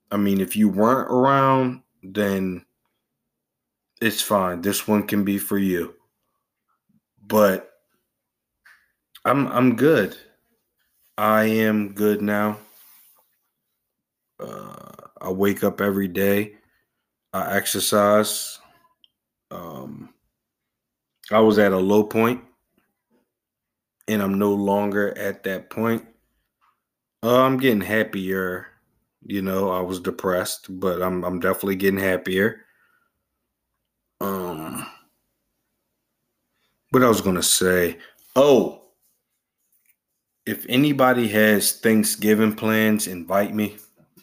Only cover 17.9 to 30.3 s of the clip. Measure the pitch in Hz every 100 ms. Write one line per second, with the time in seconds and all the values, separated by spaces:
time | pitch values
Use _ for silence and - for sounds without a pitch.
17.9 | 107 101 104 107 - - - _ _ _
18.9 | _ _ _ _ _ - 87 85 69 67
19.9 | 71 - _ _ _ _ _ _ _ _
20.9 | _ _ _ - 107 110 104 101 95 95
21.9 | 104 107 113 113 123 - _ _ _ _
22.9 | _ _ _ _ _ _ _ _ _ _
23.9 | _ - 107 98 98 104 101 98 101 104
24.9 | 101 101 - 101 98 95 92 - - 113
25.9 | 113 - _ _ _ _ _ _ _ _
26.9 | _ _ - 113 123 131 131 131 104 92
27.9 | 107 107 101 92 95 92 90 - _ _
28.9 | _ _ _ - 101 95 95 98 92 90
29.9 | 92 92 87 95